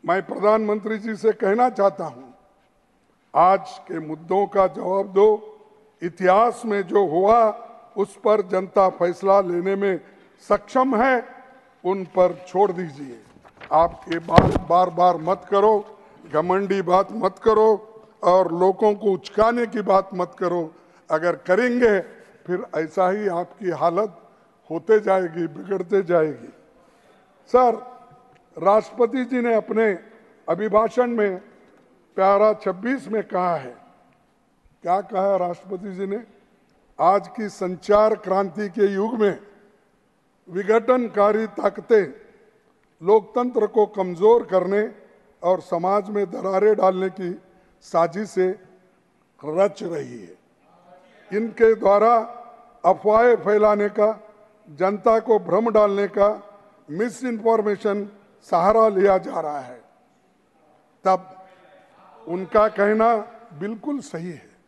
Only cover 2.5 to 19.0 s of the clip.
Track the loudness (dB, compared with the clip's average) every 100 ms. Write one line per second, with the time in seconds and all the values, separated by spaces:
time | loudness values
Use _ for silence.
2.5 | _ _ _ _ _ _ _ _ 2 2
3.5 | 2 -2 -20 -12 -10 -10 -12 -4 -2 -2
4.5 | 0 0 0 -4 -4 -2 2 4 2 -4
5.5 | -20 _ _ _ _ -12 -2 2 4 4
6.5 | 0 -6 -6 0 0 2 2 4 4 4
7.5 | 0 -14 -20 -18 -6 -6 -2 0 0 0
8.5 | -4 -2 2 2 2 -2 -2 2 2 2
9.5 | -2 -2 -2 -2 -4 -8 _ _ _ -2
10.5 | -2 0 0 0 2 2 0 -4 -18 -20
11.5 | -20 _ _ -6 -4 -4 2 2 2 -8
12.5 | 0 0 0 -8 -10 -16 -18 -20 _ -20
13.5 | _ -2 2 2 -2 -8 -8 2 4 4
14.5 | 0 0 2 2 2 2 2 -4 -6 -2
15.5 | 0 2 2 -2 -20 -20 _ -6 -4 0
16.5 | -2 0 -4 0 0 0 -4 -6 -2 0
17.5 | 2 4 2 -4 -20 -20 _ 2 2 2
18.5 | 2 0 2 0 0